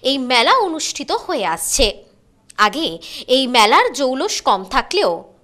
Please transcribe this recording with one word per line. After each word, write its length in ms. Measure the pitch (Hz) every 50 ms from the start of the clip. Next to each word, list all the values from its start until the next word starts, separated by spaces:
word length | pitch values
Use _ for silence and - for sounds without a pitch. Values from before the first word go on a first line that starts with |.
এই 160 | - 254 277
মেলা 360 | 277 254 247 254 240 233 320 480
অনুষ্ঠিত 580 | 523 440 359 320 - - - - - 277 -
হয়ে 340 | 370 480 - - 359 262 196
আসছে। 580 | 170 160 175 - - - - 247 208 - - - _ _ _ _ _ _ _ _ _ -
আগে 400 | - 214 214 - 294 330 - 165 170 - - - - -
এই 200 | - 254 269 269
মেলার 460 | 240 247 240 214 208 262 - 494 466 269
জৌলস 480 | 269 285 254 262 262 220 220 - -
কম 220 | - - 208 190 190
থাকলেও 600 | 190 254 269 - - - 381 381 190 170 165 - - _ _